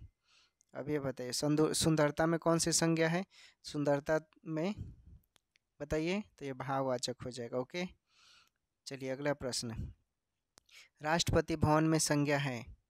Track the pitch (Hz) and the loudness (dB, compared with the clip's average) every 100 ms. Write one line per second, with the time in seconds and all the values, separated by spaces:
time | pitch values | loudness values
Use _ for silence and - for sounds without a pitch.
0 | - _ _ _ _ _ _ 135 131 151 | -16 _ _ _ _ _ _ -10 -2 -2
1 | 135 127 123 120 147 151 156 - 165 156 | -2 -6 -6 -2 2 4 4 4 2 4
2 | 147 143 165 165 165 165 165 156 165 165 | 2 2 0 2 2 2 2 2 2 2
3 | 160 175 196 - - _ - 151 147 143 | 2 0 -4 -12 -20 _ -10 -2 2 2
4 | 147 160 156 _ - 156 175 208 - - | 2 -2 -2 _ -8 -4 -2 -4 -10 -14
5 | - - _ _ _ _ _ _ 147 156 | -20 -20 _ _ _ _ _ _ -4 -2
6 | 160 196 214 _ 139 127 131 139 135 123 | -2 -4 -6 _ -10 -8 -4 -2 0 -2
7 | - 120 127 123 117 127 127 180 180 - | -4 -8 -10 -8 -6 -4 -4 -6 -8 -10
8 | _ _ - - _ _ _ _ - 135 | _ _ -20 -20 _ _ _ _ -16 -10
9 | 131 131 147 139 127 117 120 104 - - | -6 -4 -2 -2 -4 -6 -6 -8 -10 -12
10 | _ _ _ _ _ - _ - - _ | _ _ _ _ _ -20 _ -20 -20 _
11 | 147 165 - 165 160 160 156 151 160 160 | -2 0 2 0 0 0 4 6 6 4
12 | - 147 143 143 143 123 - - | 2 2 2 2 0 -4 -10 -16